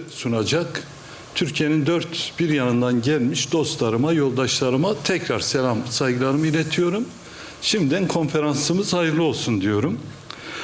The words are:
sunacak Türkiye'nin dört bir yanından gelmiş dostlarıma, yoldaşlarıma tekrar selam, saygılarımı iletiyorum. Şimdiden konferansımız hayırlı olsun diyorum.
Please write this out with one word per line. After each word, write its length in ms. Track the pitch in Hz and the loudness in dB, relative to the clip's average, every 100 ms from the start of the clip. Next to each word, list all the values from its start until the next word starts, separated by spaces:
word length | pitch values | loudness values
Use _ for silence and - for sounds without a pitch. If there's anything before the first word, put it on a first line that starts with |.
| - | -6
sunacak 720 | - 123 113 107 156 170 - - - - - - | -6 -2 0 2 0 -2 -6 -12 -16 -18 -18 -8
Türkiye'nin 520 | - 156 - 151 156 143 | -4 -2 0 2 2 2
dört 460 | 170 170 - - - | 0 -2 -6 -6 -2
bir 100 | 170 | 2
yanından 540 | 147 123 120 123 123 | 2 2 2 2 2
gelmiş 500 | 120 151 123 170 - | 2 2 2 0 0
dostlarıma, 600 | 170 147 - 117 113 151 | 0 0 0 0 2 2
yoldaşlarıma 840 | 165 139 120 123 - 131 131 185 208 | 4 2 2 0 2 2 2 2 0
tekrar 360 | - 180 175 110 | 0 -2 0 -2
selam, 380 | - 135 127 110 127 | 0 0 0 0 -2
saygılarımı 560 | - 135 123 135 143 160 | 0 0 2 2 2 2
iletiyorum. 580 | 160 156 - 175 202 254 - - - - - | 2 0 0 0 0 -4 -10 -18 -16 -16 -6
Şimdiden 460 | - 214 139 196 175 | -2 2 2 2 0
konferansımız 840 | 170 151 156 151 131 - 180 208 | 0 0 0 2 0 0 0 2
hayırlı 300 | 175 165 156 | 2 2 2
olsun 380 | 160 113 127 104 | 2 0 0 0
diyorum. 380 | 98 104 143 226 - - - - - - | 2 2 0 -2 -8 -16 -16 -14 -12 -10